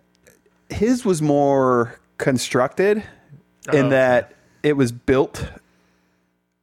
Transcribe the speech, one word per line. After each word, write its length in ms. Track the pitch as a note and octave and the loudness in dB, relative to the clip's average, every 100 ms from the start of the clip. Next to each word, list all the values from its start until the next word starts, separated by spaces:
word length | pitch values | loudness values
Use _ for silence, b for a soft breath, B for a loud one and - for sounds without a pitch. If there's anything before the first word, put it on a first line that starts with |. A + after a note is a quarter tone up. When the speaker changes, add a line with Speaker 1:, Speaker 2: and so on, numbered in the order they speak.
| _ _ _ _ _ _ _ | _ _ _ _ _ _ _
Speaker 1:
his 360 | - A3 B3+ G#3+ | -2 -2 0 -2
was 160 | E3 | 0
more 760 | D3+ C#3+ C#3+ C#3 C3 B2 A#2 - _ - | 0 2 2 2 2 2 0 -6 _ -6
constructed 840 | - C3 - C3 C3 - F#3+ G#3+ B B B - _ _ - | -2 -2 -2 -2 -2 0 0 0 B B B -20 _ _ -2
Speaker 2:
Oh, 100 | D3+ | 0
Speaker 1:
in 80 | C3+ | 2
Speaker 2:
okay. 40 | |
Speaker 1:
that 440 | C3 C3 A#2+ - _ _ _ | 2 4 2 0 _ _ _
it 120 | D3+ | -2
was 180 | C#3+ B2 | 0 0
built 560 | A#2+ - C3 E3+ - - - _ _ _ _ _ _ _ _ _ _ | -2 0 0 0 -6 -14 -14 _ _ _ _ _ _ _ _ _ _